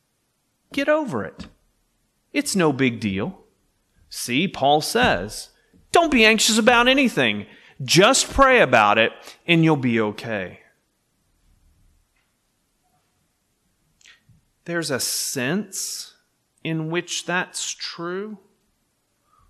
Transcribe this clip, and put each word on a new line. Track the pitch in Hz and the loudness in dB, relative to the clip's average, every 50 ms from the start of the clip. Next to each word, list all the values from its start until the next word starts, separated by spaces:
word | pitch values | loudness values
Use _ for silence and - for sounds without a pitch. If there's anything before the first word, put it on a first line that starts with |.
| _ _ _ _ _ _ _ _ _ _ _ _ _ _ | _ _ _ _ _ _ _ _ _ _ _ _ _ _
"Get | - 277 285 | -8 -4 -2
over | 302 302 311 302 226 139 107 95 | 0 0 0 -2 -4 -6 -8 -8
it. | - - - - - _ _ _ _ _ _ _ _ _ _ _ _ _ _ _ _ | -10 -12 -16 -20 -20 _ _ _ _ _ _ _ _ _ _ _ _ _ _ _ _
It's | - 285 277 - - | -6 -6 -4 -2 0
no | 190 165 151 | 0 0 0
big | 135 127 135 127 117 107 | 2 2 0 0 0 -2
deal. | 113 101 95 95 - - - - _ _ _ _ _ _ _ _ _ _ _ _ _ _ | -4 -4 -4 -4 -6 -8 -10 -14 _ _ _ _ _ _ _ _ _ _ _ _ _ _
See, | - - - 123 120 139 190 | -14 -12 -8 -4 -2 -2 -2
Paul | - - - 131 139 147 156 | -4 -4 -2 0 2 2 0
says, | 147 - - 226 254 214 123 87 95 104 - - - - _ _ _ _ _ _ _ _ | 0 -2 -2 0 0 0 0 -2 -4 -8 -12 -14 -16 -18 _ _ _ _ _ _ _ _
don't | - 339 339 311 | 2 2 2 4
be | 285 233 220 | 4 4 4
anxious | 214 226 214 - - 214 | 4 4 2 2 0 0
about | 233 214 254 240 233 240 | 2 4 4 4 4 4
anything. | 247 262 285 269 220 - 147 127 110 104 104 101 - - - _ _ _ - 135 | 4 2 2 2 2 2 0 0 0 0 -4 -8 -12 -18 -20 _ _ _ -12 -6
Just | 123 - 165 196 240 262 - - - | 2 4 6 6 6 4 2 0 0
pray | - 262 269 262 254 233 | 2 4 4 6 6 6
about | 165 127 127 113 104 104 104 | 4 6 6 6 6 6 4
it | 110 113 - - - - - - _ _ | 4 2 2 0 -6 -16 -20 -20 _ _
and | - 170 165 160 | 2 2 4 4
you'll | 160 156 | 4 2
be | 139 131 123 117 113 | 2 0 0 0 0
okay." | 107 104 104 - - 117 110 98 90 90 - - _ _ _ _ _ _ _ _ _ _ _ _ _ _ _ _ _ _ _ _ _ _ _ _ _ _ _ _ _ _ _ _ _ _ _ _ _ _ _ _ _ _ _ _ _ _ _ _ _ _ _ _ _ _ _ _ _ _ _ _ _ _ _ _ _ _ _ _ _ - _ _ _ _ _ _ _ _ _ _ _ | 0 -2 -4 -8 -10 -8 -8 -8 -8 -10 -14 -18 _ _ _ _ _ _ _ _ _ _ _ _ _ _ _ _ _ _ _ _ _ _ _ _ _ _ _ _ _ _ _ _ _ _ _ _ _ _ _ _ _ _ _ _ _ _ _ _ _ _ _ _ _ _ _ _ _ _ _ _ _ _ _ _ _ _ _ _ _ -20 _ _ _ _ _ _ _ _ _ _ _
There's | 170 170 170 156 143 | -8 -6 -6 -4 -4
a | 135 117 | -4 -4
sense | - - - - - - - 139 123 135 175 208 208 - - - - - - - - - _ _ _ _ _ _ _ _ _ _ - | -4 -6 -6 -6 -8 -6 -6 -4 -4 -2 -4 -4 -6 -8 -10 -12 -10 -10 -12 -14 -16 -18 _ _ _ _ _ _ _ _ _ _ -10
in | 160 160 160 160 160 | -8 -6 -6 -6 -6
which | 165 175 170 - - - - | -6 -8 -8 -8 -10 -10 -6
that's | - 175 185 - - - - - - | -6 -6 -6 -6 -8 -10 -10 -10 -10
true, | - - - - - - 170 175 180 190 208 220 214 - _ _ _ _ _ _ _ _ _ _ _ _ _ _ _ _ _ _ _ _ _ | -12 -12 -14 -14 -12 -12 -12 -10 -10 -10 -12 -12 -16 -18 _ _ _ _ _ _ _ _ _ _ _ _ _ _ _ _ _ _ _ _ _